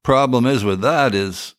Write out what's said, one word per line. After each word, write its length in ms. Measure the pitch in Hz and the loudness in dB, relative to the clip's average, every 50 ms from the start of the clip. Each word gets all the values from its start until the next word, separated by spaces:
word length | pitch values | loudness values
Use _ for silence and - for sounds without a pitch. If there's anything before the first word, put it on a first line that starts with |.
Problem 460 | _ - 135 135 143 131 127 120 120 | _ 2 2 2 2 2 2 0 2
is 160 | 131 139 123 101 | 2 0 0 0
with 180 | 104 95 92 | -2 -2 0
that 320 | 101 135 165 156 139 123 98 | 0 0 2 2 0 2 0
is 400 | 98 98 98 87 - - - _ | -2 -2 -4 -6 -12 -16 -16 _